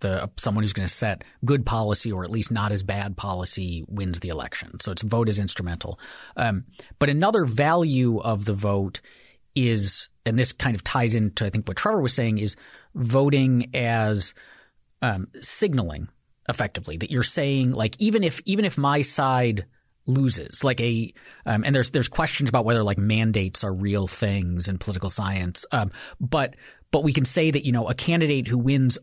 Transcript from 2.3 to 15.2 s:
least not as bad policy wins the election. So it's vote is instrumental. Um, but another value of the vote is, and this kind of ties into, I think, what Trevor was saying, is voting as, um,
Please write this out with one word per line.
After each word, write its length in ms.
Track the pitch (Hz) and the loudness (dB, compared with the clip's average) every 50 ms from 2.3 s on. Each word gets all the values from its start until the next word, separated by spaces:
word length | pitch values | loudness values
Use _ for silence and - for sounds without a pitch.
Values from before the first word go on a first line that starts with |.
least 220 | 110 113 104 - | -4 -4 -2 -2
not 180 | 117 107 104 104 | -2 -2 0 0
as 140 | 104 98 95 | -2 -2 -2
bad 320 | 90 98 101 101 101 92 | -4 -4 -4 -4 -6 -8
policy 680 | - - 101 92 90 92 - - 101 92 90 87 82 80 - | -8 -6 -6 -4 -4 -4 -6 -6 -6 -6 -6 -6 -8 -8 -8
wins 320 | 104 101 98 92 87 85 | -6 -4 -4 -4 -4 -4
the 80 | - 87 | -4 -6
election. 500 | 82 78 123 - - - - - - - | -6 -6 -8 -8 -10 -12 -12 -12 -10 -8
So 140 | - 101 | -6 -6
it's 100 | 95 - | -4 -4
vote 260 | 113 104 117 117 117 110 | -2 0 2 2 2 2
is 120 | 101 104 | 2 0
instrumental. 580 | 101 92 - - 90 87 85 - - 82 85 - - - - - - - - | -2 -2 -4 -4 -4 -6 -6 -6 -8 -10 -10 -12 -14 -18 -20 -20 -20 -12 -6
Um, 280 | - 120 113 101 95 - - - - - - - - | -2 -2 0 0 -2 -4 -8 -18 -20 -20 -10 -4 -2
but 100 | 147 143 | 0 2
another 340 | 143 151 185 214 226 208 160 | 2 2 2 4 4 4 2
value 760 | 123 110 127 143 156 165 175 170 156 135 127 127 120 113 104 | 2 2 2 4 4 4 4 4 2 2 2 4 2 2 0
of 240 | - 117 110 101 101 | 0 -2 -2 -2 0
the 100 | 110 101 | -2 -2
vote 460 | 98 104 101 101 98 98 92 - - - - - - - - _ _ _ _ - | 0 0 0 0 0 0 -2 -6 -10 -16 -18 -20 -20 -20 -20 _ _ _ _ -2
is, 520 | 139 123 117 113 104 98 98 - - - - _ _ - | 0 2 2 2 0 0 -2 -4 -6 -8 -12 _ _ -4
and 140 | 120 113 127 | 0 2 2
this 140 | 127 - | 2 0
kind 240 | - - - 131 113 | 0 -2 -2 -2 -2
of 80 | 95 - | -2 -2
ties 320 | - - 131 120 113 113 | -2 0 2 2 2 2
into, 280 | 113 107 98 - - 110 | 2 2 2 0 -2 -2
I 60 | 98 | -2
think, 160 | 92 110 107 | -2 -2 -2
what 100 | - 92 | -4 -4
Trevor 240 | - - 208 220 190 | -2 0 2 2 2
was 140 | 139 123 - | 0 0 0
saying, 240 | - 120 113 110 104 | 0 0 0 0 0
is 160 | 107 101 - - - - - - - _ - | -2 -4 -6 -8 -14 -20 -20 -20 -20 _ -6
voting 800 | 147 123 113 123 135 139 143 143 135 131 131 127 120 120 127 - | -4 -2 2 4 4 4 4 4 4 4 4 4 4 2 0 -2
as, 580 | 131 120 117 117 113 110 107 107 101 92 - - - - - - - - _ _ _ _ _ _ - | -2 0 0 2 2 2 2 2 0 -2 -4 -8 -14 -20 -20 -20 -20 -20 _ _ _ _ _ _ -4
um, 240 | 135 120 101 92 | -2 -2 -2 -2